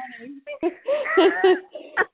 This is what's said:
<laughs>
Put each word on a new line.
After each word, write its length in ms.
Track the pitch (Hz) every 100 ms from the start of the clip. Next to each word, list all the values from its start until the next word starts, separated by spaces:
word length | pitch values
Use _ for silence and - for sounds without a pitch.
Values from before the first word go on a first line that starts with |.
| 254 - 240 277 - 571 339 - - 587 539 - 339 - 381 359
<laughs> 20 | - - - 302 370